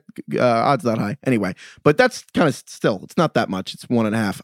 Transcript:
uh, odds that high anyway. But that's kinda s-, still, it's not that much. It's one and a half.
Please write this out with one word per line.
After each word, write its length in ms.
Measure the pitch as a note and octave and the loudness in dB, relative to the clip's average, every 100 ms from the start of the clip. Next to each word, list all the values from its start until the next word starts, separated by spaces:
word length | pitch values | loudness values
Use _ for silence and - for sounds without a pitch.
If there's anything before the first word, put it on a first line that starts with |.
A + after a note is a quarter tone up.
| - - - - | -2 -16 -6 0
uh, 60 | |
odds 420 | B2 A2+ A2+ C3+ A#2+ | 2 2 2 0 0
that 120 | A2 | -2
high 200 | G#2 - | -4 -4
anyway. 300 | C3+ A#2 F#2 - - - | -2 0 -2 -6 -16 0
But 140 | D3 D3+ | 2 4
that's 260 | B3+ - - | 2 0 -6
kinda 140 | - D#3+ | 0 2
s-, 160 | - - | 0 -10
still, 360 | - D3+ F#2+ | -4 -2 -2
it's 140 | - - | -4 0
not 180 | D#3 B2 | 0 0
that 120 | G2+ | -2
much. 280 | F#2+ - - | -4 -8 -12
It's 120 | - | -2
one 200 | A#2+ A2 | 0 2
and 80 | A2+ | 0
a 20 | |
half. 240 | G#2 - | -2 -4